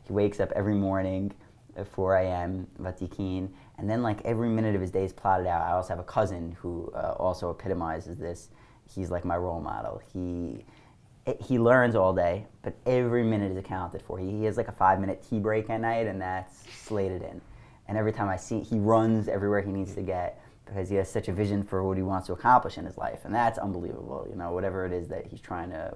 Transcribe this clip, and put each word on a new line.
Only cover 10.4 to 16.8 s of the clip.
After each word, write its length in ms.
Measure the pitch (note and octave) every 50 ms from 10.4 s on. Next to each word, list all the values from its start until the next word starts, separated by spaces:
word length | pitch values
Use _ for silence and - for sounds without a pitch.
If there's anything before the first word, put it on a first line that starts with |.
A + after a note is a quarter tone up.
| F2 C#2+ A1+ A1 - - - - - - - - - - - - - - - -
he 180 | - - C3 A#2
learns 360 | A2+ A#2 B2+ B2+ B2 A#2+ A2
all 160 | G#2 F#2 F#2
day, 340 | F#2 F#2 F2 E2+ F2+ G2+ A2 - - -
but 120 | - - - - -
every 380 | B2+ B2+ B2+ B2 A#2+ A#2+ A#2+ A#2
minute 260 | A2 A2 G#2 G2+ F#2+
is 60 | F#2 F#2
accounted 440 | F#2+ - F#2+ F#2 F2+ F2 F#2 F#2+
for. 160 | - - F#2 F#2+
He, 120 | F#2 G2
he 140 | G#2 G#2+ G#2+
has, 120 | G#2+ G#2
like, 120 | A#2 A2 -
a 40 |
five-minute 520 | - - G2 F#2+ F#2+ F#2+ G2 G2 - - - -
tea 120 | A#2 G#2+
break 280 | G2+ A2 A2 A2 G#2+ A2+
at 100 | A2+ A2+
night, 260 | A2+ A2+ A#2 A#2 A2+
and 140 | G#2+ F#2+ G2
that's 440 | F#2 F#2 F#2 F#2 F#2 - - - - -
slated 500 | - -